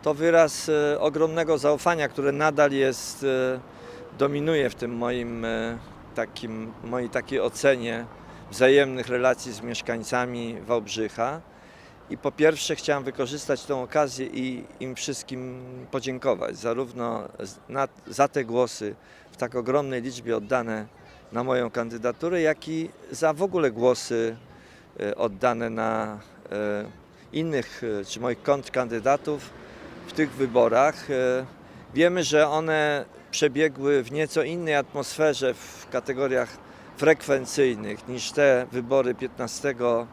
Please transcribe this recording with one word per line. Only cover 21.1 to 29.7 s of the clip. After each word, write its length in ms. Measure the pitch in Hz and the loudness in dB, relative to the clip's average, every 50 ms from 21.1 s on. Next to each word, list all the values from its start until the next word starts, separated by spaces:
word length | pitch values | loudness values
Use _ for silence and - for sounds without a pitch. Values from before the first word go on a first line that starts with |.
| - - - - | -20 -20 -20 -8
na 120 | - 113 123 | -6 -4 -2
moją 280 | 131 127 127 123 117 | 0 0 0 0 0
kandydaturę, 720 | 101 127 117 117 113 120 110 123 117 - 156 170 180 180 | -2 -4 -6 -4 -6 -4 -4 -4 -4 -2 -4 -2 0 2
jak 260 | 165 156 156 - - - | 2 2 0 0 -4 -8
i 220 | 160 160 160 170 - - - - | -6 -6 -6 -6 -10 -16 -16 -14
za 220 | - - 160 160 156 | -8 0 0 0 2
w 100 | 147 185 | 2 -2
ogóle 280 | 196 170 175 160 131 | 0 0 2 2 2
głosy, 640 | 110 113 120 127 123 - - - 120 117 113 113 113 117 - - - - - - - - - - - - | 2 4 4 4 4 4 0 -2 -2 0 0 -2 -4 -6 -14 -20 -20 -20 -20 -20 -20 -20 -20 -20 -10 -6
e, 160 | - 104 101 | -4 -4 -2
oddane 540 | - - 117 98 95 123 123 120 113 117 117 | -2 -2 -2 -2 0 0 0 0 0 -2 -4
na, 500 | 113 113 113 113 113 110 110 107 107 107 104 - - - - - | -4 -2 -2 0 0 -2 -2 -4 -8 -12 -14 -18 -20 -20 -14 -8
e, 340 | - 104 107 104 104 104 107 110 107 - - - - - - - - | -6 -4 -2 -2 -2 -4 -6 -8 -12 -18 -20 -20 -20 -20 -20 -8 -6
innych, 480 | 151 160 165 156 135 117 - - - - 117 107 101 | -4 -4 -2 -2 -2 -4 -4 -10 -8 -6 -4 -4 -4
e, 40 | 98 | -6
czy 140 | - - 110 | -8 -10 -6
moich 240 | 117 123 120 - - | -4 -4 -4 -2 2
kontrkandydatów 1040 | - 143 143 131 - - 131 127 117 117 117 107 131 139 147 - - 151 143 - - - - - - | 2 2 2 0 -4 -2 -2 -2 -2 -2 -2 2 2 2 2 2 -4 -6 -6 -6 -14 -18 -18 -20 -18